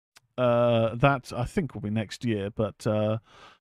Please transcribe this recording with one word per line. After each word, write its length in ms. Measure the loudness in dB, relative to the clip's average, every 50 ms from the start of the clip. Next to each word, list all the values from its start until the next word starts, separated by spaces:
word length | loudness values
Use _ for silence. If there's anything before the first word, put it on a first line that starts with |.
| _ _ _ -20 _ _ _
uh, 580 | 0 2 4 4 4 4 4 4 4 2 0 2
that, 380 | 2 2 2 2 2 -4 -8 -8
I 100 | -6 -6
think, 300 | -4 -4 -4 -4 -4 -6
will 60 | -8
be 100 | -6 -4
next 340 | -2 -2 -4 -4 -8 -6 -4
year, 260 | -4 -2 -2 -4 -4
but, 360 | -4 -4 -4 -4 -4 -4 -4
uh, 320 | -2 0 0 0 0 -2 -4 -6 _ -20 -20 -20 -20 -20 _